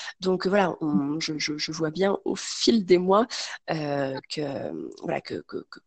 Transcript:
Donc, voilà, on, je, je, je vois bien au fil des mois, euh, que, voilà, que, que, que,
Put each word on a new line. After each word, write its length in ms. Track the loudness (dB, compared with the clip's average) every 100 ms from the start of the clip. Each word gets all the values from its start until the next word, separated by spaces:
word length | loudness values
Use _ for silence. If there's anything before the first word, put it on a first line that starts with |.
| -10 -6
Donc, 280 | -2 0 2
voilà, 280 | 4 2 0
on, 380 | 0 2 2 -2
je, 180 | -4 -4
je, 200 | -4 -4
je 140 | -6
vois 200 | -2 -2
bien 260 | 0 0 0 -2
au 100 | -4
fil 500 | -6 0 4 4 6
des 120 | 4
mois, 300 | 6 4 4 -2 -10 -10 -4
euh, 500 | -2 0 0 -2 -4 -8
que, 120 | -6 -4 -4 -6 -8 -10 -10
voilà, 180 | -4 -4
que, 140 | -4 -10
que, 160 | -8 -10 -12
que, 100 | -20